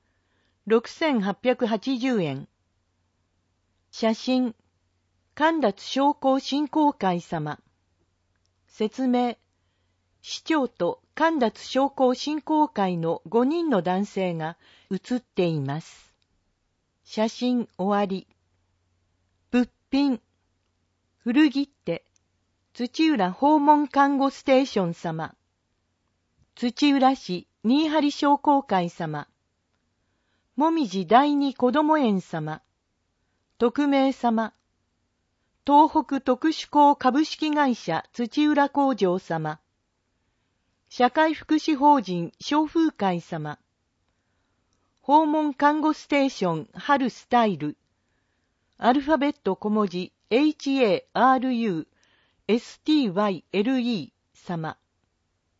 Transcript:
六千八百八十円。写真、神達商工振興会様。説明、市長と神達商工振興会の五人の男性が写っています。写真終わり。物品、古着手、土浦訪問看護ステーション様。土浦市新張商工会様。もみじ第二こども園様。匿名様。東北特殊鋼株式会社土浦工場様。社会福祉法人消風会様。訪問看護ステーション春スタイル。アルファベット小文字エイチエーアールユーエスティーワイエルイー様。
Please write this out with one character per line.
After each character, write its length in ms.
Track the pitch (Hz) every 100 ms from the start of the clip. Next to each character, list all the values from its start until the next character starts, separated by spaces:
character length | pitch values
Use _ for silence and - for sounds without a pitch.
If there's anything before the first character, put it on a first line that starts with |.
| _ _ _ _ _ _ -
六 220 | 226 233
千 320 | - 320 247
八 140 | 196
百 320 | 185 247 247 233
八 320 | 220 262 254
十 240 | 262 233
円。 260 | 156 135 143 _ _ _ _ _ _ _ _ _ _ _ _ _ _
写 240 | - 226
真、 400 | 220 - 254 247 - _ _ _ _ _ _ _
神 260 | - 311 330
達 240 | 226 -
商 300 | - 262 285
工 260 | 294 269 269
振 280 | - 277 294
興 240 | 311 294
会 280 | - 190 175
様。 400 | - 165 151 - _ _ _ _ _ _ _ _ _ _ _
説 420 | - 214 - 262
明、 280 | 247 247 - _ _ _ _ _ _ _ _
市 200 | - -
長 260 | - 320 247
と 340 | - 175 - _
神 260 | - 320 320
達 240 | 226 -
商 260 | - 262 269
工 240 | - 254
振 260 | 254 285 302
興 280 | - 311 302
会 300 | - 190 175
の 240 | 165 160 165
五 180 | 226
人 260 | 254 339 330
の 120 | 208
男 240 | 170 185 202
性 280 | 196 185
が 240 | 165 160 170 _ _ -
写 260 | 190 - 247
っ 40 |
て 260 | - - 175
い 140 | 156
ま 200 | 135 151
す。 340 | - - _ _ _ _ _ _ _ _ _ _
写 240 | _ - 226
真 400 | - 247 247 - -
終 80 | 185
わ 180 | 202
り。 220 | 202 190 - _ _ _ _ _ _ _ _ _ _ _ _
物 180 | 247 240 _ _
品、 300 | 269 285 247 _ _ _ _ _ _ _ _ _ _
古 320 | 233 247 311
着 160 | 277 277
手、 380 | _ - 165 - _ _ _ _ _ _
土 360 | - 240 - 320
浦 240 | 269 180
訪 260 | 180 285 311
問 300 | 285 302 294
看 280 | 277 277 277
護 140 | 269
ス 140 | -
テ 180 | - 262
ー 40 | 277
シ 140 | 208
ョ 60 | 175
ン 80 |
様。 400 | 165 175 160 151 - _ _ _ _ _ _ _ _ _ _ _
土 380 | - 240 - 294
浦 240 | 277 254 269
市 320 | - 180 - _
新 260 | 214 277 311
張 200 | 302 294
商 280 | - 285 285
工 240 | 302 277
会 260 | 269 190 175
様。 380 | - 165 151 - _ _ _ _ _ _ _ _ _ _ _ _ -
も 140 | 311
み 160 | 330 233
じ 200 | 190 165
第 280 | 233 294
二 200 | 285 277
こ 180 | - 247
ど 100 | 269
も 160 | 302 311
園 220 | 240 190
様。 420 | - 165 156 - _ _ _ _ _ _ _ _ _ -
匿 300 | 233 277 285
名 240 | 277 269
様。 420 | 254 233 220 220 - _ _ _ _ _ _ _ _ _ _ -
東 380 | 285 311 311
北 160 | - 269
特 280 | 262 254 320
殊 200 | 302 -
鋼 260 | 294 285 285
株 280 | 254 262
式 260 | 311 - 311
会 240 | 294 277
社 300 | 233 - 160 -
土 340 | - 240 - 302
浦 220 | 285 285
工 260 | 277 277
場 240 | 233 185 180
様。 420 | - 165 156 156 _ _ _ _ _ _ _ _ _ _ _ _ _
社 220 | - 247
会 240 | 320 320
福 200 | 302 -
祉 220 | 311 - 277
法 240 | 294 285
人 320 | 185 175 170 -
消 260 | - 294 302
風 240 | 339 311
会 300 | - 196 175
様。 380 | - 165 151 147 _ _ _ _ _ _ _ _ _ _ _ _ _ _
訪 260 | - 302 311
問 280 | 311 302
看 260 | 262 285 302
護 120 | 311
ス 160 | 302 -
テ 180 | 285 269
ー 20 |
シ 180 | - 185
ョ 80 | 160
ン 60 | -
春 360 | - - 285 254
ス 180 | - -
タ 180 | 240 220
イ 100 | 160
ル。 200 | 151 - _ _ _ _ _ _ _ _ _ _
ア 160 | 226
ル 80 | 269
フ 140 | 277
ァ 40 | 311
ベ 100 | 285
ッ 40 |
ト 240 | - 196 185
小 140 | 208
文 160 | 214 202
字 260 | 175 180 _ _
エ 160 | 226 302
イ 80 |
チ 220 | - 277 269
エ 300 | 226 165 -
ー 60 | - 247
ア 0 |
ー 60 | 262
ル 140 | 262
ユ 260 | 240 226 160
ー 60 | - _ _ _ _ _ -
エ 100 | 233
ス 220 | - -
テ 120 | -
ィ 120 | 302
ー 100 | 233
ワ 160 | 170 208
イ 140 | 180 -
エ 100 | 185
ル 180 | 214 262
イ 320 | 240 214 -
ー 0 | _ _
様。 420 | _ - 170 156 - _ _ _ _ _ _ _